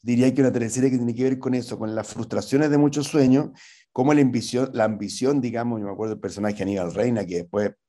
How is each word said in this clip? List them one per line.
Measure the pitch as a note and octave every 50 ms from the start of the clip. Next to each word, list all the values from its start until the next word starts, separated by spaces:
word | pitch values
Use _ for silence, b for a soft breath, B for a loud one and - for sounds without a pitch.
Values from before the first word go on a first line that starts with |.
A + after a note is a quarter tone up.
| _
Diría | A2+ A#2+ A#2+ B2+ B2+ A2
que | C3 C3+
una | B2+ B2+
teleserie | B2+ A#2 A2+ - B2+ B2+ C3+
que | B2+ B2
tiene | A#2+ A#2+ A2+
que | A#2 B2+
ver | C3 C3 B2+
con | C3 C3 B2+
eso, | B2+ A#2 - A2+ -
con | A2+ A2 A2
las | A2 G#2+
frustraciones | - - - A#2 - - G2+ G2+ - C3 C#3 D3+ D3+
de | D3
muchos | C#3+ D3 D3 C#3+ D3 C#3
sueños, | - - D#3 C3+ B2+ B2+ C#3 D3+ - B B B B B B B B
cómo | _ - B2 C#3+ D3+
la | D3
ambición, | C#3+ B2+ A#2+ A#2+ G#2+ - - B2 C3 C3 B2+
la | A#2+ A2
ambición, | A2 A2 G2+ G#2 G2 E2+ - B2+ C3 C#3+ C#3+
digamos, | B2 B2 A2+ A#2 A#2 A#2+ A#2 A2
yo | G#2
me | G2+ G2
acuerdo | F#2+ A2 A2 A2
del | G#2
personaje | - G2+ F#2 G2+ G2+ G#2 G#2 G#2 G2
Aníbal | F#2+ G2+ G2 F2+ F2 E2+
Reina, | G2 G#2+ B2 A#2+ A2 G2
que | E2+ F2
después | E2+ F2 - - G#2 G#2 G2+ - _ _